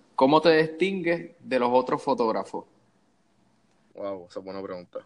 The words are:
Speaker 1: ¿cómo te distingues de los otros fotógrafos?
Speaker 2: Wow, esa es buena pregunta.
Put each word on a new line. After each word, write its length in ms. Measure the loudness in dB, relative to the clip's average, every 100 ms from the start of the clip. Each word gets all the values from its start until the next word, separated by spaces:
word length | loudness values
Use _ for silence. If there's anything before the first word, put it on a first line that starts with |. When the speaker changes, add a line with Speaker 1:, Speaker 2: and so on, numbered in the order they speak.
| _ 2
Speaker 1:
¿cómo 260 | 4 6
te 160 | 6 4
distingues 760 | 2 0 -2 -2 -2 -4 -6 _
de 200 | -4 0
los 100 | 2
otros 320 | 2 2 -2
fotógrafos? 640 | -2 0 0 -2 -6 -12 -14 _ _ _ _ _ _ _ _ _ _ _ _
Speaker 2:
Wow, 340 | -12 -10 -10 -12
esa 100 | -14
es 60 | -12
buena 160 | -12
pregunta. 380 | -10 -12 -14 -18